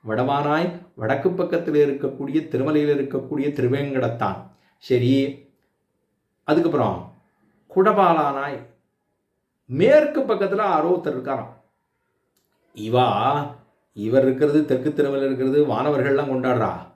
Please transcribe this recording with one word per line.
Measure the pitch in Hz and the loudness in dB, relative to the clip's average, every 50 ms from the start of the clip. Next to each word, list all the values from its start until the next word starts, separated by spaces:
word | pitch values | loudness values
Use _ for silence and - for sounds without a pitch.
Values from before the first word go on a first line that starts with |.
| _ | _
வடவானாய் | 113 110 113 127 135 143 143 143 147 151 156 175 185 - - - - _ | -4 -2 -2 0 0 0 0 0 0 0 0 0 -2 -6 -8 -18 -20 _
வடக்கு | - - - - - - 190 | -8 -4 -2 -2 0 0 -2
பக்கத்துல | 175 175 170 - 170 170 170 - 151 147 | -2 0 -4 -2 -2 -4 -2 0 2 2
இருக்கக்கூடிய | 147 143 135 131 - 131 - - 139 135 139 156 151 - | 2 2 0 -4 -4 -6 -6 -6 -10 -2 -2 -4 -4 -2
திருமலையில | - 127 135 151 151 151 147 147 147 | -4 -2 -2 0 2 0 2 2 0
இருக்கக்கூடிய | 139 135 131 - 135 - - 147 147 135 147 | 0 -2 -4 -4 -6 -6 -6 -6 -4 -4 -4
திருவேங்கடத்தான். | 139 - 127 120 131 143 139 143 135 131 123 117 - - 110 101 95 90 - - _ _ _ _ _ _ - | -2 -2 0 0 0 0 -2 -2 -2 -2 -2 -2 -2 -2 -4 -4 -4 -6 -12 -18 _ _ _ _ _ _ -4
சரி, | - 131 120 120 123 135 139 135 135 - - - _ _ _ _ _ _ _ _ _ _ _ _ _ _ _ _ _ _ _ _ - | 0 0 2 2 2 2 2 0 -2 -6 -10 -18 _ _ _ _ _ _ _ _ _ _ _ _ _ _ _ _ _ _ _ _ 0
அதுக்கப்புறம் | 147 165 170 165 151 135 120 104 95 90 - - - _ _ _ _ _ _ _ _ _ _ _ | 0 2 2 0 0 0 0 0 -2 -6 -10 -16 -20 _ _ _ _ _ _ _ _ _ _ _
குடபாலானாய் | - 185 190 214 202 202 190 175 165 160 147 143 139 139 139 143 139 123 123 - _ _ _ _ _ _ _ _ _ _ _ _ _ _ _ _ _ _ _ _ | 0 2 2 4 4 4 4 4 4 2 0 -2 -2 -4 -6 -8 -8 -12 -14 -18 _ _ _ _ _ _ _ _ _ _ _ _ _ _ _ _ _ _ _ _
மேற்கு | 127 139 185 240 294 302 302 294 - 320 | -2 2 4 6 6 6 6 4 0 -2
பக்கத்துல | 269 - 220 190 202 185 202 196 214 196 | -2 -2 0 0 0 -2 0 -2 0 0
ஆரோ | 175 156 151 170 | 0 0 2 2
ஒருத்தர் | 180 175 - - 131 | 0 0 0 -4 -6
இருக்காராம். | 127 123 143 135 123 117 - - - _ _ _ _ _ _ _ _ _ _ _ _ _ _ _ _ _ _ _ _ _ _ _ - | -6 -6 -6 -6 -6 -8 -12 -18 -20 _ _ _ _ _ _ _ _ _ _ _ _ _ _ _ _ _ _ _ _ _ _ _ -12
இவா, | 107 110 117 127 127 117 98 101 113 131 143 147 139 - - - _ _ _ _ _ _ _ 104 | -6 0 2 4 4 4 2 2 2 0 0 0 -2 -6 -10 -16 _ _ _ _ _ _ _ -8
இவர் | 104 110 123 135 127 | -4 2 2 4 4
இருக்கிறது | 131 131 131 151 147 147 156 151 | 4 2 2 0 2 4 2 2
தெற்கு | 143 131 - - 151 | 2 -2 -2 0 -2
திருமலை | 147 - 147 139 139 135 135 | 0 0 0 0 0 -2 -2
இருக்கிறது, | 135 131 120 131 131 135 147 147 | -2 -2 -2 -2 0 2 2 2
வானவர்கள்லாம் | 131 - - 135 151 147 143 143 143 139 143 143 135 | 2 0 -2 0 0 0 0 0 0 0 0 0 -2
கொண்டாடுறா. | 131 127 123 127 131 113 110 87 - - - - _ | -2 -2 0 0 0 0 0 -2 -4 -6 -12 -18 _